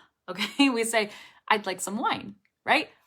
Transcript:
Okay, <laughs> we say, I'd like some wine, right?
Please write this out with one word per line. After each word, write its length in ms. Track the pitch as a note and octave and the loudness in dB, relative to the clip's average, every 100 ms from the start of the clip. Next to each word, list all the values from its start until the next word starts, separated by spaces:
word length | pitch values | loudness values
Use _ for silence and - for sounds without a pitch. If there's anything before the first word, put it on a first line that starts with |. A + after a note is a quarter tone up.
| - _ - | -16 _ -14
Okay, 420 | F3+ G#3 - C#4 | -6 -4 2 2
<laughs> 0 | |
we 140 | A#3 | 4
say, 260 | A3+ A3+ G#3 - - - - | 0 2 0 -4 -20 -12 0
I'd 180 | A3 G#3 | 0 0
like 140 | F#3 | -6
some 180 | - G3+ | -6 -4
wine, 380 | E4 - - - _ _ | -2 -2 -6 -18 _ _
right? 240 | - B3 D#4 _ | 2 2 2 _